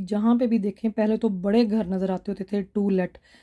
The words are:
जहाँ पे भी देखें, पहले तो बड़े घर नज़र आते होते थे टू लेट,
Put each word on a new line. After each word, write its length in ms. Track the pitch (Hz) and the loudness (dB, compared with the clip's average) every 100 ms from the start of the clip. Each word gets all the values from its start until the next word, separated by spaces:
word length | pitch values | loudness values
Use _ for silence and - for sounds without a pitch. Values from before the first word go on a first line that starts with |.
| 185 | -2
जहाँ 300 | 208 220 240 | 0 2 2
पे 100 | 247 | 2
भी 100 | 226 | 0
देखें, 320 | 202 - 220 | 0 -4 -4
पहले 260 | 208 214 220 | 0 0 2
तो 120 | 226 190 | 0 -2
बड़े 220 | 196 226 226 | 0 2 2
घर 220 | 220 180 | 0 -2
नज़र 240 | 190 190 | -2 -2
आते 200 | 185 - | -2 -6
होते 120 | 196 190 | -8 -4
थे 160 | 202 | -4
टू 260 | 196 208 202 | -4 -2 0
लेट, 260 | 185 180 - _ - | 0 -2 -6 _ -20